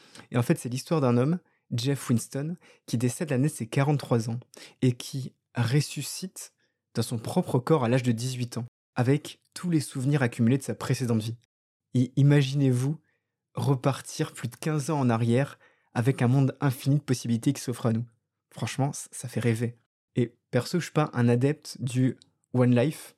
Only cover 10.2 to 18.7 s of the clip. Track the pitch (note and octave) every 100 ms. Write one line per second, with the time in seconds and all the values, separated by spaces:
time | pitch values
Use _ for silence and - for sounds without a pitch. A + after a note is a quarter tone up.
10.2 | B2 - A#2 C#3 - A2 - C3 B2 A#2
11.2 | A2 A#2 _ _ _ _ _ B2+ B2+ -
12.2 | C#3 C#3+ C3 C#3+ C#3 B2 C3+ D#3 _ _
13.2 | _ _ _ - A2+ C#3 C#3 B2+ - -
14.2 | D#3 - A#2+ - E3 D3+ C3+ D3+ B2+ A2+
15.2 | A#2 A#2+ C#3+ - _ _ _ - A#2 C3
16.2 | A#2+ C3+ C3+ - C#3+ A#2+ - D3 - B2+
17.2 | A#2 A#2 B2+ C#3 - A#2+ A#2+ A2 A#2+ _
18.2 | _ _ _ - A2+